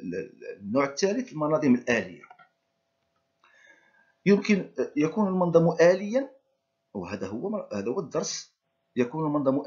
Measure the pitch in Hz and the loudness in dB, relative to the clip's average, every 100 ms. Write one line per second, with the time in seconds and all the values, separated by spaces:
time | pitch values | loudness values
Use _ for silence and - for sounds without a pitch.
0 | 92 92 - - - - 101 127 139 - | -10 -8 -10 -14 -16 -14 -4 0 0 0
1 | 196 240 247 156 151 151 147 123 - 117 | -2 -2 -6 -6 -2 0 2 2 2 -2
2 | 90 78 - - _ _ _ _ _ _ | -2 -12 -20 -20 _ _ _ _ _ _
3 | _ _ _ _ _ _ _ _ _ _ | _ _ _ _ _ _ _ _ _ _
4 | _ _ 180 202 - 196 - - 113 - | _ _ 4 4 4 0 0 -6 -4 0
5 | - 220 196 185 175 165 165 165 170 190 | 0 0 0 2 4 4 4 6 6 4
6 | 202 254 277 - _ _ _ _ _ 101 | 0 -2 -4 -10 _ _ _ _ _ -10
7 | 87 98 92 113 190 214 - 104 107 170 | -8 -8 -8 -8 -6 -6 -8 -6 -4 -6
8 | 131 160 202 - - _ _ _ _ 123 | -4 -6 -6 -8 -12 _ _ _ _ -2
9 | 120 156 156 147 135 139 | -2 -2 -4 -2 0 0